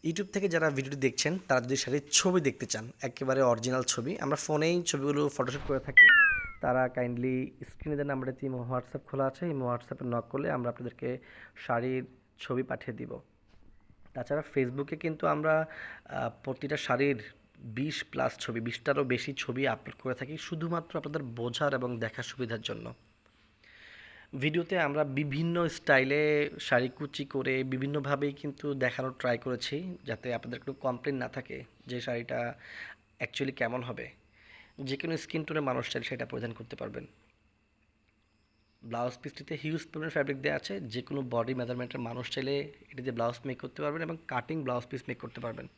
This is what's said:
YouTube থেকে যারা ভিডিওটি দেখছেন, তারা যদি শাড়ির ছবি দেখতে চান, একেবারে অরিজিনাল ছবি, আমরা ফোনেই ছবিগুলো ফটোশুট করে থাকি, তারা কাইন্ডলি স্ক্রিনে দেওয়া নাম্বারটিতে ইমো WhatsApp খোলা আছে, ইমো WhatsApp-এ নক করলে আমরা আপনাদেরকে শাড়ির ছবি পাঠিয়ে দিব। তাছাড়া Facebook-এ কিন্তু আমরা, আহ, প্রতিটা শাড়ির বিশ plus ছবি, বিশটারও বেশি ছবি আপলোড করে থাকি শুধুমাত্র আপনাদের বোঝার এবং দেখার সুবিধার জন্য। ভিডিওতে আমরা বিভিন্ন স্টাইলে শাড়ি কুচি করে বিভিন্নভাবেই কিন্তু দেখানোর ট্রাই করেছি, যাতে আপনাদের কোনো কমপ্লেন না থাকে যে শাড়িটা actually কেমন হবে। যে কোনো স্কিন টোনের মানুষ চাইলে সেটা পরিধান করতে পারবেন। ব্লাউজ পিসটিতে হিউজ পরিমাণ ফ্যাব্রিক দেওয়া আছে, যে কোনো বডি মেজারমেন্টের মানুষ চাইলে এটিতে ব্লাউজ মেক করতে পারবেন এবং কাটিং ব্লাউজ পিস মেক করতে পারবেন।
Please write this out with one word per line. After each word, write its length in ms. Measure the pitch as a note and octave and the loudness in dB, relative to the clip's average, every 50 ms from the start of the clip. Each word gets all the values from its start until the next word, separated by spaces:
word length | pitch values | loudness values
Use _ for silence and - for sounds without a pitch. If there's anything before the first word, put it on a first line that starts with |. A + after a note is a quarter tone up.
| - | 0
YouTube 280 | D#3+ E3 F3 G3+ F#3+ | -2 0 0 -4 -2
থেকে 180 | - G3+ F#3+ F#3+ | -2 0 2 4
যারা 200 | E3 E3 D#3+ D#3 | 4 4 4 4
ভিডিওটি 280 | C#3+ C3+ C3+ C3+ C#3+ C#3 | 2 2 -2 -2 -2 2
দেখছেন, 420 | C3 C3 A2+ - - D3 E3+ F#3+ - - | 2 2 4 4 2 2 2 0 2 4
তারা 140 | C3+ B2+ | 4 4
যদি 140 | A#2+ B2 C3+ | 4 2 0
শাড়ির 260 | C3+ - - B2+ D3 C#3 - | 0 2 2 0 0 0 4
ছবি 300 | - - - F#3+ F3+ F#3 | 4 4 6 6 4 4
দেখতে 240 | D3+ C#3 - - C3+ | 4 2 0 0 -6
চান, 260 | - - A2 A2+ A#2+ - - | -4 -4 -6 -6 -8 -10 -6
একেবারে 400 | - C3 - - C#3 C3 C3 C3+ | -6 -6 -4 -4 0 2 4 6
অরিজিনাল 420 | C3+ B2 A#2+ A2+ A2+ B2 B2+ C3 B2 | 6 6 6 4 2 2 2 2 2
ছবি, 360 | - - - A#2 C#3 F#3+ - | 2 0 0 0 -2 -2 -2
আমরা 160 | - C#3 D3+ | 0 0 0
ফোনেই 480 | C#3+ - - D#3 D3 D#3 E3 F3 F3+ E3+ | 0 2 0 2 4 4 4 4 2 2
ছবিগুলো 460 | - - C#3+ C3+ C#3+ C#3+ C#3+ D3 C#3+ | 0 0 0 0 2 2 2 2 0
ফটোশুট 320 | - - C3 B2+ B2+ C#3+ - - | 2 0 -2 -2 -2 -6 -2 0
করে 120 | C#3+ C3 | 0 0
থাকি, 280 | - - C#3 - - - - - - - - - - - - - | 0 4 10 10 12 12 12 10 8 6 4 0 -4 -8 -10 -4
তারা 260 | - B2+ B2+ B2+ B2+ B2+ | 0 2 4 4 2 2
কাইন্ডলি 640 | B2 B2+ B2 B2 A#2+ A#2+ B2 C3 B2+ B2+ B2+ - - - - - | 0 -2 -2 -2 0 0 0 0 0 0 -2 -4 -8 -14 -16 -16
স্ক্রিনে 260 | - - - D3+ D3+ | -14 -10 -6 -4 -2
দেওয়া 120 | C#3+ C#3+ C#3+ | -2 0 -2
নাম্বারটিতে 380 | C#3 C3 B2+ C3+ B2+ - - | -2 -2 -2 -4 -6 -4 -4
ইমো 240 | C3+ C3 B2 A#2+ A#2+ | -4 -4 -4 -4 -2
WhatsApp 280 | C3 B2+ B2 - - C#3+ | -2 -2 -2 -4 -10 -10
খোলা 260 | - - - C3+ C3+ | -10 -6 0 2 2
আছে, 240 | C3+ C3 - F3 F3 | 0 0 -2 -4 -2
ইমো 260 | D#3 C#3 B2+ B2 B2 | -2 0 0 0 0
WhatsApp-এ 300 | A#2 - - - - - | -2 -2 -8 -8 -6 -2
নক 200 | B2 A#2+ A#2 A2+ - | 0 0 0 -2 -2
করলে 220 | - C3+ D3 F3 | -4 -2 0 0
আমরা 180 | D3+ C3 A#2+ A#2+ | 0 0 0 -2
আপনাদেরকে 480 | A#2 - B2 A#2+ - - - B2+ B2 B2+ - - - - - - _ - - - | -2 -2 -6 -8 -8 -4 -4 -4 -4 -4 -8 -16 -20 -20 -20 -20 _ -16 -2 0
শাড়ির 360 | B2+ A#2 A#2+ C3 C3 B2+ B2 - - - _ _ _ _ | 0 2 2 2 0 0 -2 -6 -12 -20 _ _ _ _
ছবি 240 | - - B2+ B2 C3 | -6 -2 0 0 0
পাঠিয়ে 340 | - B2+ A#2+ - - A#2 A2 | 0 -4 -6 -4 -8 -8 -8
দিব। 220 | B2 A#2 B2 B2 - _ _ _ _ _ - - - - - - - _ - _ - - - | -8 -8 -8 -12 -12 _ _ _ _ _ -20 -20 -20 -20 -20 -20 -20 _ -20 _ -20 -12 -8
তাছাড়া 300 | C3 A#2+ - C#3+ D3+ D3+ - - | -8 -4 -2 -2 -2 -2 0 2
Facebook-এ 400 | C#3+ C3 B2 B2 C3+ C#3+ C#3+ E3 | 2 2 2 2 -2 -4 -4 -4
কিন্তু 320 | D#3 - E3+ D#3+ D#3 - D#3+ | -4 -2 -4 -2 2 2 2
আমরা, 380 | D3+ D3+ D3+ D#3+ D#3 D#3 D#3+ D#3 - - - - - - _ | 2 4 4 4 4 4 4 0 -4 -12 -12 -12 -14 -14 _
আহ, 240 | - C#3+ C3+ B2+ A#2+ - - - | -8 -4 -2 -2 -2 -4 -6 -6
প্রতিটা 340 | C3+ C3+ - - C3+ D3+ C#3+ | -6 -6 -4 -2 -2 -2 -2
শাড়ির 460 | - - C3 B2 C#3 C#3+ C#3 A#2+ A2 - - - _ _ _ - | 2 2 4 4 6 4 4 0 -2 -12 -16 -20 _ _ _ -16
বিশ 440 | - A#2+ G#2+ A#2+ C#3 D#3 D3 - - - - | -14 -8 -4 -2 -2 -2 -2 -4 -8 -6 -2
plus 160 | C#3 C3 B2+ | 0 0 0
ছবি, 300 | - - - - A2+ A#2 | 0 -2 -6 -4 -4 -2
বিশটারও 440 | A2+ A#2 A#2 - - - C#3 C#3 C#3+ | -2 -4 -6 -2 0 0 2 2 4
বেশি 300 | B2+ B2 A#2+ - - C3+ - | 2 2 0 0 -4 -6 -6
ছবি 300 | - - B2 B2+ C#3 C3 | -4 -4 -2 0 2 2
আপলোড 340 | A2+ A2 - - - - | 0 0 -4 -14 -16 -8
করে 140 | - C3 B2+ | -4 -4 -4
থাকি 220 | - C3+ C3+ D3+ D#3+ | -4 -6 -8 -8 -10
শুধুমাত্র 600 | - - F3 D#3+ D#3+ E3 E3+ E3+ E3 - - E3+ | -6 -6 -4 -4 -2 0 0 -2 -2 -2 -6 -4
আপনাদের 260 | C#3+ D3+ D3 D#3+ C#3+ | -4 -2 -4 -4 -4
বোঝার 500 | A#2+ A#2 A#2+ A#2 B2 A#2 - D3+ C#3+ C#3 | -4 -4 -2 -2 -2 0 2 2 2 2
এবং 260 | B2+ B2+ B2 B2 A#2 | 2 0 0 -2 -2
দেখার 240 | A#2 A2 - - B2 | -2 -4 -4 -6 -8
সুবিধার 380 | - - - B2+ A2+ A#2 A2 | -8 -4 -4 -4 -2 -2 -4
জন্য। 320 | G2 - A2 A2 A2+ A#2 B2 - _ _ _ _ _ - _ _ _ _ _ _ - - - - - - - - - - - - - - - C#3 | -4 -6 -6 -6 -6 -10 -12 -12 _ _ _ _ _ -20 _ _ _ _ _ _ -20 -20 -20 -20 -20 -20 -20 -20 -20 -20 -20 -20 -20 -10 -6 0
ভিডিওতে 400 | C3 D#3 D3+ F3 E3+ E3+ G3 F3+ | 0 2 2 2 0 2 2 2
আমরা 240 | D#3+ C#3+ C#3+ D3+ D3+ | 4 4 4 2 2
বিভিন্ন 640 | C#3+ C3 C#3 D3+ C#3+ C#3 D3 E3 E3+ E3+ F3 E3+ D#3+ | 2 2 0 0 0 0 0 2 2 2 2 2 2
স্টাইলে 840 | E3 - - - D3 C3 C3 C3+ C#3 D3 D3+ D3+ D3+ D3 D3 D3+ - - | 0 -2 4 6 8 8 8 6 4 4 4 4 4 4 4 2 -2 -6
শাড়ি 300 | - - C3+ A#2+ B2+ C3 | 0 4 4 4 4 4
কুচি 360 | C3 - D3+ C#3 - - C#3+ | -2 -6 -8 -8 -4 -6 -6
করে 380 | C3+ - C#3 C3 C#3+ C3 C3 C3 | -2 -2 -2 2 2 2 2 2
বিভিন্নভাবেই 680 | C3 C3 B2+ C3 C#3 C#3+ D3 C#3 C#3 C#3+ C#3 C#3+ C#3+ C#3 | 0 0 0 0 0 0 -2 2 2 2 2 2 0 -2
কিন্তু 400 | C#3 - D3 C3+ - - D3 C#3 | -2 -6 -6 -6 -4 -4 -2 0
দেখানোর 400 | C3+ B2+ B2 - - C3 C3 C3 - | 2 2 0 2 0 -2 -4 -4 0
ট্রাই 180 | - B2+ A#2+ A#2 | 2 2 2 2
করেছি, 600 | - C3 B2+ A#2 - - C#3+ D3 F3+ F#3 F3+ - - | 0 -2 -4 -2 -2 -4 -4 -4 -4 -6 -10 -10 -6
যাতে 280 | C3+ A#2 G#2+ - B2+ A#2+ | -6 -6 -4 -2 -2 -2
আপনাদের 260 | A2+ - A#2 A#2+ A#2+ | -2 -4 -6 -8 -6
কোনো 140 | - - C3+ | -6 -8 -8
কমপ্লেন 420 | - - C3 B2 A#2+ - D3 C#3 | -2 -2 -2 -2 0 -2 -2 -2
না 140 | C3 B2 - | -2 -4 -4
থাকে 340 | - C3+ B2 - - C3 B2+ - _ - - - | -6 -8 -8 -8 -10 -10 -10 -14 _ -20 -10 -6
যে 140 | B2 B2 | -6 -4
শাড়িটা 520 | A#2 - B2 A#2 A#2 - C3 A#2+ A#2+ A#2+ - - - - - - - - - _ _ _ _ _ | -2 -2 -2 -2 -2 -2 -2 -2 -2 -2 -6 -10 -14 -16 -14 -12 -12 -14 -14 _ _ _ _ _
actually 300 | - - - - C#3 C3+ | -6 -4 -2 -2 -2 -2
কেমন 320 | C3 - B2+ A2+ A#2+ B2+ A#2+ | 0 0 -2 0 0 -2 -4
হবে। 260 | B2 A#2 - - - - - _ _ _ - - - - - - - _ - | -4 -6 -8 -8 -10 -12 -18 _ _ _ -20 -20 -20 -20 -20 -20 -20 _ -10
যে 180 | C#3 C3 C3+ C3+ | -4 -4 -4 -2
কোনো 200 | - E3 E3 D3+ | -2 -2 -2 -2
স্কিন 260 | - - - D#3+ D3+ | -4 -4 -4 -4 -2
টোনের 180 | - D#3+ D#3 | 0 -2 0
মানুষ 300 | D3 C3+ B2+ C3 A#2+ - | 2 2 0 0 -2 -2
চাইলে 160 | - B2+ A#2+ - | -4 -4 -4 -4
সেটা 180 | C3 A#2 A#2 | -4 -4 -6
পরিধান 280 | - - B2 A2+ A#2 A2+ | -6 -4 -4 -4 -6 -6
করতে 220 | - A#2 - - | -8 -10 -12 -8
পারবেন। 300 | - - A2 - A#2+ - - - _ _ _ _ _ _ _ _ _ _ _ _ _ _ _ _ _ _ _ _ _ _ _ _ _ _ _ _ _ _ _ _ _ - | -8 -8 -6 -6 -8 -10 -10 -18 _ _ _ _ _ _ _ _ _ _ _ _ _ _ _ _ _ _ _ _ _ _ _ _ _ _ _ _ _ _ _ _ _ -12
ব্লাউজ 300 | A#2 A2+ A#2 A#2+ B2 B2 - | -8 -4 -2 -2 -2 -2 -4
পিসটিতে 360 | - D3 - - C#3+ - D#3+ C#3+ - | -10 -10 -10 -10 -8 -8 -8 -4 -2
হিউজ 180 | D#3 D#3 D#3+ - | -2 -2 -2 -4
পরিমাণ 260 | - - D#3 D#3 D#3+ | -6 -8 -4 -4 0
ফ্যাব্রিক 320 | - E3 C#3 C#3+ C#3+ C3+ | 2 2 2 2 0 0
দেওয়া 140 | C3 D3 D3 | 0 0 0
আছে, 240 | C#3 - - G3 G3 | 0 -4 -4 -6 -6
যে 220 | D#3+ A#2 G#2+ B2 | -6 -4 -6 -6
কোনো 200 | B2 - C#3 C#3 C3+ B2 | -4 -4 -4 -4 -2 0
বডি 240 | A#2+ A#2 A2+ A#2+ C3 | 2 2 2 2 0
মেজারমেন্টের 480 | B2+ B2 A#2 B2 B2 B2 A#2+ - C3 | -2 -2 -2 -2 -4 -4 -6 -4 -4
মানুষ 300 | B2 A2+ A#2+ B2+ A#2+ - | -4 -4 -4 -6 -6 -4
চাইলে 280 | - C3+ C3 C3+ C#3 C#3 | -4 -4 0 0 0 0
এটিতে 500 | C#3+ D3+ - - - _ - B2+ B2 C3 | -2 -4 -10 -18 -20 _ -12 -6 -4 -4
ব্লাউজ 240 | A#2+ A#2 A#2 A#2 A#2+ - - | 0 2 0 0 0 -2 -4
মেক 140 | C#3 B2+ - | -6 -6 -6
করতে 200 | - C3+ - - | -8 -12 -6 -4
পারবেন 200 | D3 D3 D3 E3 | -2 -2 -2 -2
এবং 160 | E3 D#3+ E3+ D#3+ - - | -4 -4 -6 -8 -6 -4
কাটিং 360 | C3+ B2 A#2+ - D#3+ D#3+ C#3+ | -4 -4 -2 -2 -4 -2 0
ব্লাউজ 200 | B2+ B2 B2 A#2+ - | 0 -2 -2 -2 -4
পিস 120 | - B2+ - - | -8 -8 -6 -6
মেক 120 | B2 - | -8 -8
করতে 220 | - B2 - - | -8 -12 -10 -8
পারবেন। 260 | B2 A#2 A2+ A#2+ B2+ B2+ _ | -8 -6 -6 -8 -12 -14 _